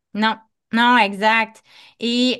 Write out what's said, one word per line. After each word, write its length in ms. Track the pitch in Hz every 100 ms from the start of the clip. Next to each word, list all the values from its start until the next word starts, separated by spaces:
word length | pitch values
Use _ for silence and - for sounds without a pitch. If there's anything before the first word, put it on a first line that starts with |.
| _
Non. 240 | 202 220 220 _ _ -
Non, 240 | 226 240 247
exact. 640 | 202 196 214 226 220 - _ - - -
Et, 360 | 233 240 254 233